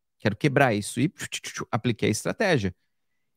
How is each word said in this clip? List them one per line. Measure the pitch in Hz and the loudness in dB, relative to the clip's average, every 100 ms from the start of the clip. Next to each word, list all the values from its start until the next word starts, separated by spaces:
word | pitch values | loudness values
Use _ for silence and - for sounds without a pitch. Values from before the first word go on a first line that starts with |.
| _ _ | _ _
Quero | 110 101 | -4 0
quebrar | 151 135 135 | 2 4 4
isso." | 104 101 - | 2 -2 -2
E | 156 | -2
tchu, | - - | -4 -12
tchu, | - | -10
tchu, | - - - | -12 -10 -6
apliquei | 110 123 110 110 | -2 -2 0 0
a | |
estratégia. | 110 - - 208 147 98 - _ _ _ _ _ | 0 -4 -2 2 2 0 -6 _ _ _ _ _